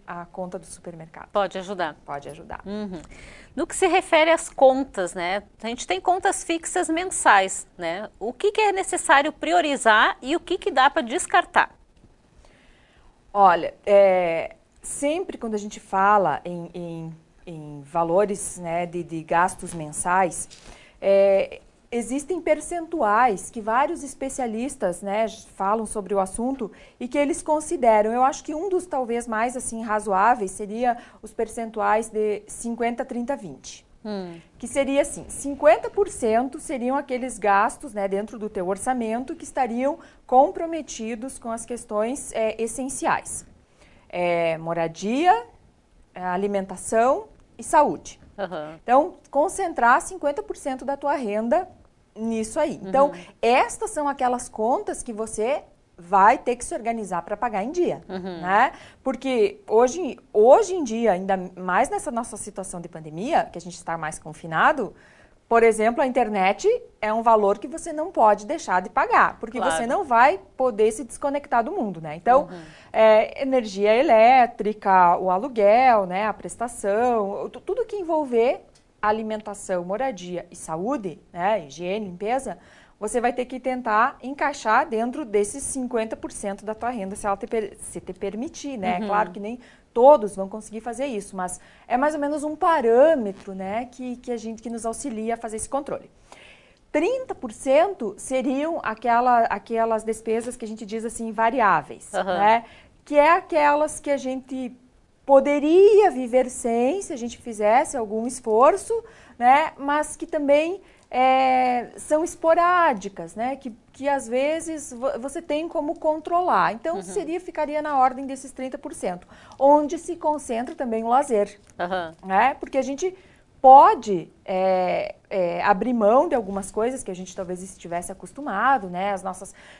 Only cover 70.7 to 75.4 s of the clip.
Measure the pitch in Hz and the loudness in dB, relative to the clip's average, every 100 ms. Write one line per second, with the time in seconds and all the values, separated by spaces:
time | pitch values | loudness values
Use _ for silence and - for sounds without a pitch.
70.7 | 208 220 226 240 - 285 285 285 240 233 | 2 2 0 -10 -6 -4 -4 -2 0 0
71.7 | 392 214 165 156 160 233 262 294 175 156 | -2 -4 -6 -10 -2 4 4 4 -8 -18
72.7 | - - 220 220 214 - - 269 262 214 | -20 -4 4 8 8 4 -2 0 0 0
73.7 | 190 208 226 311 226 226 262 240 - 208 | 0 4 4 6 8 8 8 6 0 -4
74.7 | 214 202 185 175 180 185 180 | -2 4 6 6 4 2 0